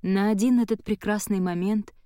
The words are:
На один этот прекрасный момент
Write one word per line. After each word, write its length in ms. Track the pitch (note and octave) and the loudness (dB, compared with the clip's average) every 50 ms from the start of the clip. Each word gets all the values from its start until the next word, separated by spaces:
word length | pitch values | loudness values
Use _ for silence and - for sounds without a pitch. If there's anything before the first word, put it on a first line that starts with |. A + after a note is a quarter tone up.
| - | 0
На 260 | F#3 F#3+ G3 G3+ G#3 | 0 0 2 2 2
один 320 | A3 F#3+ G#3+ B3+ B3 A#3+ | 2 2 2 4 4 2
этот 240 | A#3 - A3+ G#3+ - | 2 0 -2 -4 -2
прекрасный 560 | - G#3+ - - G#3 G#3 G#3 - - G#3 F#3+ | -6 -6 -4 -2 -2 -2 -2 -2 -2 -2 0
момент 540 | F3+ F3+ F3 F3 F3+ G3 G#3+ G#3+ G#3 - - - _ | 0 -2 -2 -2 -2 0 0 0 -2 -6 -14 -20 _